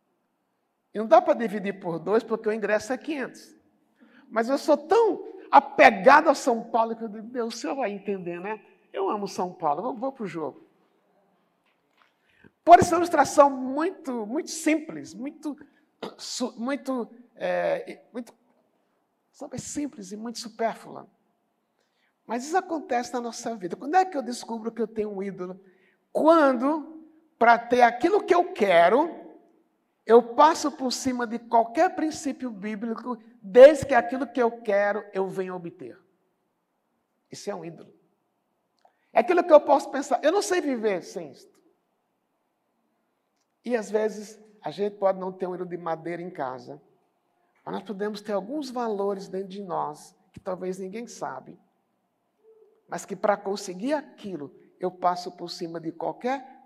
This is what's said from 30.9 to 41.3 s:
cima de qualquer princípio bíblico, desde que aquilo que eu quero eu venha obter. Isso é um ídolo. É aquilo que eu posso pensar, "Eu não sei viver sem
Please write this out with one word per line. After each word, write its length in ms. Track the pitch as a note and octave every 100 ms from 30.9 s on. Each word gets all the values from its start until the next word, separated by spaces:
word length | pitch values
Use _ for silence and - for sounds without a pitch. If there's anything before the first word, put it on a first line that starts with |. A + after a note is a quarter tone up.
cima 340 | - C4 B3 A#3+
de 100 | A3+
qualquer 580 | - A#3 A#3 C4+ F4+ E4+
princípio 520 | D#4 D#4 C#4 - B3+
bíblico, 720 | G3+ G#3 G#3+ A#3 A3 B3 A3+ - _
desde 420 | G3 B3 C#4 D4+ -
que 80 |
aquilo 320 | B3 A#3 C4 C4+
que 140 | C4+
eu 220 | A#3 A#3
quero 420 | A3 G3+ G3+ G#3 G#3
eu 160 | G3 F#3+
venha 260 | E3 F#3
obter. 460 | F#3 E3+ - A#2+ - _ _ _ _ _ _ _ _ _ _ _ _ -
Isso 200 | C3 -
é 40 |
um 100 | F#3+
ídolo. 280 | E3 - - _ _ _ _ _ _ _ _ _ _ _ _
É 60 | -
aquilo 240 | - F4
que 100 | F4
eu 80 | D4+
posso 300 | D#4 C#4 -
pensar, 300 | C4 C#4 B3+
"Eu 80 | C#4+
não 120 | G4
sei 180 | - F4+
viver 420 | D4+ A#3+ G#3+ F3+
sem 300 | - F#3+ D3+